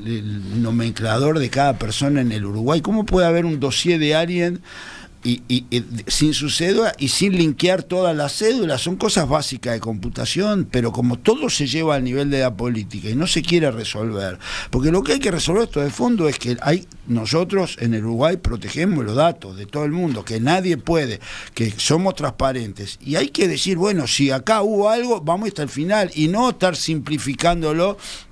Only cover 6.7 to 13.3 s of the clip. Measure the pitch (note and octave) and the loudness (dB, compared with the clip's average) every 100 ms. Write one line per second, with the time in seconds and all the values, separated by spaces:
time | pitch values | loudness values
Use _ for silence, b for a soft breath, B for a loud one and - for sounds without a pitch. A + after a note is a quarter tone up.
6.7 | A3 A3+ - C#3 - G3+ F#3 D#3+ C#3 F3 | 2 2 0 -2 2 2 4 2 2 2
7.7 | F#3 - F3+ F3+ D#3 D3 - A3 B3+ F3 | 2 0 0 2 2 -2 0 2 2 0
8.7 | C3 E3+ F3+ G#3 G3 C#3 D3+ - B2+ B2 | -2 -2 -2 0 2 2 0 0 -6 -4
9.7 | A2+ A2 G#2+ A#2+ A#2 A#2 D#3+ G#3 G3+ B2 | -4 -4 -6 -6 -4 -4 0 0 0 0
10.7 | B2+ A#2 A#2 B2 A#2+ - B3+ B3+ - C#3 | 0 0 0 0 2 2 2 2 0 -2
11.7 | D3 D#3+ C#3 B2+ C3 C#3+ C#3 B2+ G2+ B2 | 0 2 2 0 0 0 2 0 0 -2
12.7 | A2+ G2+ G#2 G2+ A#2+ F3 | -2 -4 -8 -4 -2 0